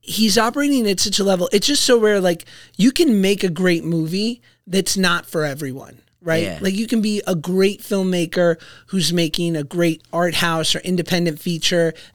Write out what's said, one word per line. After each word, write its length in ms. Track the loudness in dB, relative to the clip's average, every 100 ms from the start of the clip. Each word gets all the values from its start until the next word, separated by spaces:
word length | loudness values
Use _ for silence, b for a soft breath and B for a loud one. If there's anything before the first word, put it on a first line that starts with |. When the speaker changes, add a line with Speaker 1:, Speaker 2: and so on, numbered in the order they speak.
Speaker 1:
he's 360 | -8 -2 2 2
operating 500 | 2 0 0 2 0
at 120 | 0
such 180 | -2 0
a 60 |
level. 240 | 2 2 2
It's 140 | 0 0
just 180 | 0
so 140 | 4 4
rare. 220 | 4 2
Like, 240 | 2 0 -6 B B 2
you 160 | 2
can 280 | 4 4 4
make 200 | 2 2
a 60 | -2
great 340 | 0 2 2
movie 580 | 0 -2 -2 -2 -4 -6 b b -4
that's 300 | -2 -2 0
not 300 | 0 0 -2
for 180 | -4
everyone, 540 | -4 -4 -8 -10 -16 -20 _ _
right? 220 | -2 -2
Speaker 2:
Yeah. 140 | -2 -4
Speaker 1:
Like, 140 | -4
you 120 | -2 -2
can 140 | 0
be 200 | 0 -2 -2
a 80 |
great 460 | -4 -2 2 2 0
filmmaker 760 | -4 -2 0 0 -2 2 2 0 B B B
who's 240 | -2 0
making 440 | 0 -2 -2 -2 -4
a 80 |
great 380 | -4 0 0 -2 _
art 220 | -2 -2
house 400 | 0 -2 0 -2
or 40 | -2
independent 600 | -2 -2 0 0 0 -2
feature 520 | -6 -2 0 0 0 -4 B